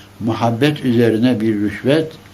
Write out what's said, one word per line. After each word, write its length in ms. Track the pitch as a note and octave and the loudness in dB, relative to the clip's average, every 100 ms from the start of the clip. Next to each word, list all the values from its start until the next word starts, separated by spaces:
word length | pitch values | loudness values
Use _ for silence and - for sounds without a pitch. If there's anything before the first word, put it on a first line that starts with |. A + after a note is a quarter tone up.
| - - | -20 -8
muhabbet 680 | A2 A2 A#2 A2+ D3 D3 B2+ | -4 -2 -2 0 0 0 0
üzerine 560 | A#2+ A#2 A2 B2+ A2 | 2 2 2 2 2
bir 140 | A2 G#2 | 0 0
rüşvet, 560 | G#2 G#2 B2+ D#3 D#3 - - | -2 -2 0 0 -2 -8 -20